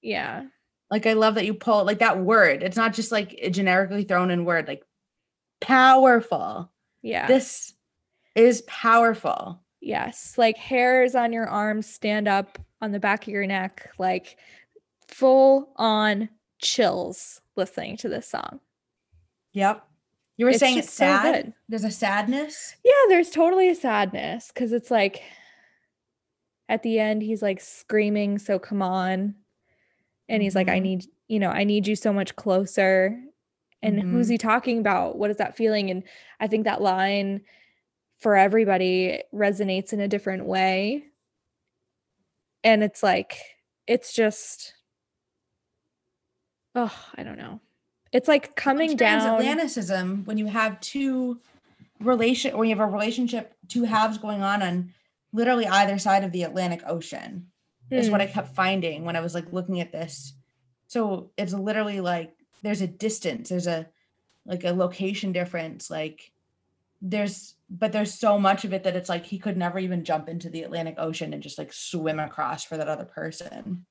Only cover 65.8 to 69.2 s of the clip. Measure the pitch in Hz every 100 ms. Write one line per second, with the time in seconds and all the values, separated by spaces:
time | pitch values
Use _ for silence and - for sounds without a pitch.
65.8 | - 160 156 156 - _ _ _ _ _
66.8 | _ _ 190 208 202 185 - _ _ 180
67.8 | 220 214 208 - 220 208 196 196 208 190
68.8 | 190 180 180 170